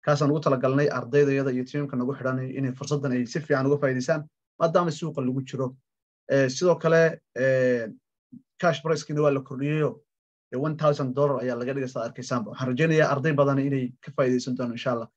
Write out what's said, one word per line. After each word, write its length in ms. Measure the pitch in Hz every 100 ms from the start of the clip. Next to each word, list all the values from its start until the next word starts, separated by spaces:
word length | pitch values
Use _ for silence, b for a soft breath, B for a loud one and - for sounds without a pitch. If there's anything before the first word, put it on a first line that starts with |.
| -
Kaasaan 260 | 143 147
ugu 80 | 151
talagalnay 480 | 156 127 127 135 151
ardaydayada 640 | 127 117 143 143 135 139
iyo 120 | 127
tiimka 320 | 127 147 143 123
nagu 180 | 123 139
xidhanay 400 | 127 131 131 131
inay 140 | 135
fursaddan 400 | 127 127 147 139
ay 140 | 123 120
si 140 | 170
fiican 280 | 147 139 131
uga 100 | 143
faa'iidaystaan, 420 | 139 127 123 156 151 _ _ _
maadaama 320 | 165 180 175
suuqa 300 | 147 165 147
lagu 200 | 127 135
jiro. 320 | 131 120 127 131 _ _ _ _ -
Eh, 180 | 139 139
sidoo 260 | 131 180 160
kale, 400 | 165 165 165 165 _ -
eh, 520 | 131 131 127 123 110 - _ _ _ - _ _
cash 220 | 175 151
price-kiina 400 | 160 156 - 151
waa 100 | 151
la 100 | 135
kordhiyeyo. 580 | 135 131 143 151 143 110 _ _ _ _ _
Eh, 40 | 123
one 180 | 156 160
thousand 360 | 151 147 135
dollar 300 | 131 143 127
ayaa 120 | 123 123
laga 140 | 123
dhigay, 160 | 139 131
saad 180 | 131 117
arkaysaanba. 440 | 120 120 123 104
Waxaan 160 | - 131
rajaynayaa 400 | 123 160 156 156
arday 220 | 139 143
badan 260 | 147 139 139
inay 320 | 139 135 127 -
ka 100 | - 135
faa'iidaysan 400 | 131 127 127 127
doonaan, 160 | 123 117
insha 120 | -
Allah. 180 | 120 110